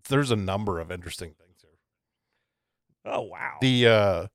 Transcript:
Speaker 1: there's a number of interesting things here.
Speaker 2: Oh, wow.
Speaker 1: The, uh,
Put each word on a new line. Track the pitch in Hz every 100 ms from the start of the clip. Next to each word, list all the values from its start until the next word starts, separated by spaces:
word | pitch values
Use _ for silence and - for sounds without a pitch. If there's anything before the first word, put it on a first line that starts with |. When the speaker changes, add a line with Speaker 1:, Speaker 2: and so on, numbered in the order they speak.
| -
Speaker 1:
there's | 139 135
a | 107
number | 95 98 104 85
of | 82
interesting | 90 87 - 85
things | 78 90 _
here. | 78 80 _ _ _ _ _ _ _ _ _ _ _ _ -
Speaker 2:
Oh, | -
wow. | 104 87 143 -
Speaker 1:
The, | 131 123 117
uh, | 107 101 85 90